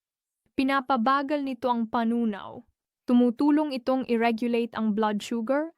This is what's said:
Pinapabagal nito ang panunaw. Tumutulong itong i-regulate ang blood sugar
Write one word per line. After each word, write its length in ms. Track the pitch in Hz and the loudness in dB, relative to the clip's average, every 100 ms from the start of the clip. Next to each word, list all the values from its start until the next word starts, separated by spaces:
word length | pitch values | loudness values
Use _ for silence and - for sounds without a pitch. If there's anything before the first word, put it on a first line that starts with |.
| _ _ _ _ _ - | _ _ _ _ _ -2
Pinapabagal 800 | 269 277 262 269 226 277 277 294 269 | 0 0 0 0 2 0 0 -4 -4
nito 240 | 254 254 | -4 -2
ang 160 | 233 220 | -2 -2
panunaw. 720 | 240 226 233 233 196 110 165 - _ _ _ - | -2 0 0 -2 -4 -10 -16 -20 _ _ _ 2
Tumutulong 640 | 240 247 240 294 294 302 | 4 4 4 2 4 2
itong 320 | 262 - 262 - | -4 -2 -2 0
i-regulate 640 | 233 233 226 240 233 233 - | 0 0 0 -2 -2 -2 -2
ang 160 | 220 | -2
blood 240 | 208 214 208 | 0 0 -2
sugar 560 | - 233 226 277 320 | -4 -6 -2 -2 -2